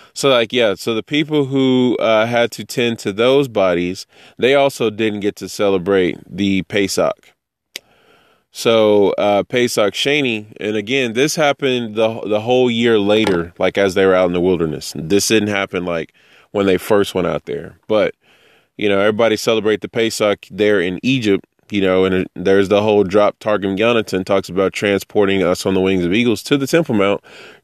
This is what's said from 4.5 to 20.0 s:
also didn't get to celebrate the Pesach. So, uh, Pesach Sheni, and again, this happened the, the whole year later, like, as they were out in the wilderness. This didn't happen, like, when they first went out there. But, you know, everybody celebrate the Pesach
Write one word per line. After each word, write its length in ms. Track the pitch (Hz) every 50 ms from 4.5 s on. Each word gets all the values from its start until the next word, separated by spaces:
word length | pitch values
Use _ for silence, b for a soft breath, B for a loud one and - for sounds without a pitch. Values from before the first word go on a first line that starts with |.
| 139
also 340 | 139 139 139 - - 123 110
didn't 300 | 107 101 113 110 104 104
get 160 | 98 104 -
to 120 | - 95
celebrate 680 | 92 - - 104 101 98 92 85 98 98 95 90 80 50 50 -
the 360 | - - 92 101 98 98 95 90
Pesach. 680 | - 110 104 98 95 - 90 85 69 - - _ _ _ _ _ _ _ _ _ _ _ b b b b b b b b b b b b b b b
So, 640 | _ - - 120 113 113 107 107 104 104 98 87 - -
uh, 240 | 98 104 101 98 92
Pesach 500 | - - 123 120 117 - 120 107 101 -
Sheni, 540 | - - 143 147 151 139 123 113 107 107 107 - -
and 160 | 90 107 107
again, 380 | 107 104 107 135 139 127 117 107
this 220 | 120 143 156 -
happened 580 | 170 151 143 139 - 143 131 127 123 120 107 104
the, 280 | 113 110 110 113 120
the 200 | - 98 107 107
whole 300 | 107 123 127 127 127 123
year 260 | 117 117 117 117 113
later, 560 | 107 98 101 107 110 110 101 92 85 82 85 - -
like, 180 | 92 92 -
as 160 | 101 101 98 87
they 140 | 101 95
were 80 | 95 90
out 120 | 92 92
in 60 | 87 90
the 80 | 90
wilderness. 520 | 87 92 90 82 82 78 71 67 - - -
This 320 | 73 80 78 98 101 -
didn't 220 | - 113 110 104 104
happen, 360 | 104 98 98 - - 90 87
like, 260 | 87 85 82 76 - b b b b b b b b
when 160 | - 104 101
they 120 | 98 92
first 360 | 87 - - 107 104 98 - -
went 140 | 95 87
out 180 | 82 78 71 -
there. 320 | - - 76 82 82 82 _ _
But, 280 | - 110 107 92 - - b b b b b b b b b b b b
you 120 | - 107 101
know, 100 | 101 98
everybody 380 | 101 110 107 107 117 110 107
celebrate 440 | - - 123 113 110 98 110 107 95
the 80 | - 98
Pesach 580 | - 120